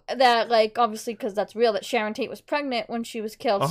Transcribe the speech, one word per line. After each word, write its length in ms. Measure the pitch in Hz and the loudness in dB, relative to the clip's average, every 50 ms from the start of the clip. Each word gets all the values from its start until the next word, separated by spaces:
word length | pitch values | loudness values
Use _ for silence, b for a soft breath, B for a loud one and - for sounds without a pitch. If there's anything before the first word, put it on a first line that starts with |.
| - - 247 | -10 -6 0
that, 360 | 247 262 247 240 233 214 220 | 4 4 6 6 4 4 4
like, 280 | 240 220 220 220 220 233 | 4 4 4 2 2 0
obviously, 340 | 240 220 214 220 - 247 220 | 0 0 0 -4 -8 -8 -8
'cause 180 | - - 220 190 | -6 -6 -6 -4
that's 200 | 208 190 - - | -4 -4 -4 0
real, 160 | 214 240 233 208 | 2 2 2 2
that 120 | 190 - | 0 -2
Sharon 280 | - - 214 214 214 214 | -2 -2 -2 -2 -2 -4
Tate 140 | - 233 - | -4 -6 -6
was 100 | - - | -8 -10
pregnant 480 | - - 311 294 294 277 247 233 - - | -8 -4 -4 -4 -2 -2 -4 -4 -4 -4
when 140 | 240 233 233 | -6 -6 -6
she 160 | - - 233 | -6 -8 -8
was 140 | 208 220 - - | -8 -8 -8 -4
killed. 240 | - 247 202 202 | -2 0 2 2
So 60 | 180 185 | 2 2